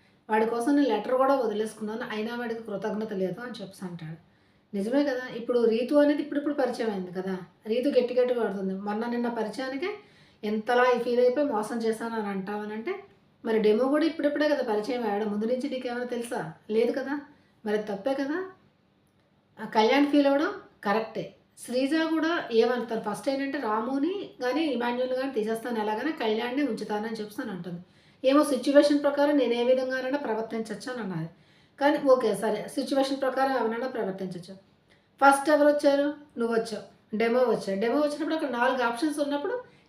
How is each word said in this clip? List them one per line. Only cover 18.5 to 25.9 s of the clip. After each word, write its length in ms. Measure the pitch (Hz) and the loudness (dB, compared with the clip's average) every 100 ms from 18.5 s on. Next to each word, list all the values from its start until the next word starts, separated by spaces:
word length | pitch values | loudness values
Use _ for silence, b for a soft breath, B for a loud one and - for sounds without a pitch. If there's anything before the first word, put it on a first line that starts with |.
| - _ _ _ _ _ _ _ _ _ - | -14 _ _ _ _ _ _ _ _ _ -14
ఆ 60 | 214 | -2
కళ్యాణ్ 420 | 220 220 277 285 | 4 6 6 6
ఫీల్ 200 | 294 277 | 6 4
అవ్వడం 240 | 277 381 - - _ | 2 0 -4 -14 _
కరెక్టే. 520 | 202 220 220 190 - - _ - - | -2 0 -2 -8 -10 -14 _ -20 -4
శ్రీజ 260 | 254 277 320 | -2 2 2
కూడా 480 | 320 320 320 339 - | 2 0 0 -2 2
ఏమంటారు, 500 | 226 240 247 226 208 208 | 4 4 2 -2 -4 -4
ఫస్ట్ 180 | 196 277 | -4 -2
ఏంటంటే 280 | 269 277 277 | -2 -2 -2
రాముని 720 | 220 220 240 277 320 403 302 - | -2 -2 0 0 0 -2 -8 -4
కానీ 200 | 247 294 | -2 0
ఇమాన్యుల్ 540 | 311 233 240 247 254 254 | 0 0 -2 -2 -2 -2
కానీ 160 | 269 | -2
తీసేస్తాను, 480 | 233 208 226 247 220 | -2 -2 -4 -4 -2
ఎలాగైనా 320 | 208 | -2